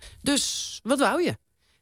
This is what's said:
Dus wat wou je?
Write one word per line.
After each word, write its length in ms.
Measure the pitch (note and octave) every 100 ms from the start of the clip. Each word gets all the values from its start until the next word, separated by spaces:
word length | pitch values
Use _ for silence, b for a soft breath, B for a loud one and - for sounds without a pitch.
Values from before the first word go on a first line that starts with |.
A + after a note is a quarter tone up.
| B B
Dus 580 | - C#4 - - - -
wat 160 | A3 C#4
wou 240 | G#3+ D4+
je? 140 | E4+ A2+ _ _ _ _